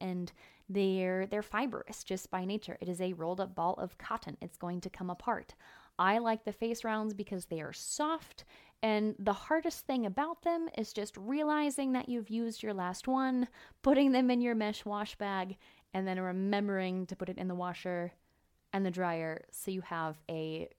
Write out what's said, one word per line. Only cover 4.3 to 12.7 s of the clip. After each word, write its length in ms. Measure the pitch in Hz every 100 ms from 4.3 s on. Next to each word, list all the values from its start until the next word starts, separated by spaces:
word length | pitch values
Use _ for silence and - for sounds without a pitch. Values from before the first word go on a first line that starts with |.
| -
It's 160 | 175 -
going 240 | 175 175
to 80 | 180
come 180 | - 180
apart. 460 | 175 - 214 - - - - - -
I 200 | 185 220
like 260 | 233 220
the 80 | 214
face 320 | - 226 233
rounds 300 | 226 214 214
because 320 | 202 202 185 -
they 140 | 165
are 100 | 151
soft, 720 | - - - 302 320 - - - - - -
and 320 | 220 214 214 -
the 140 | 202
hardest 540 | 196 - 320 330 - -
thing 180 | 254
about 380 | 208 185 311 339
them 260 | 339 339 330 -
is 160 | 214
just 240 | 220 208 -
realizing 760 | 208 285 302 302 294 269 269
that 160 | 254 -
you've 220 | 240 208
used 320 | 226 233 220
your 120 | 214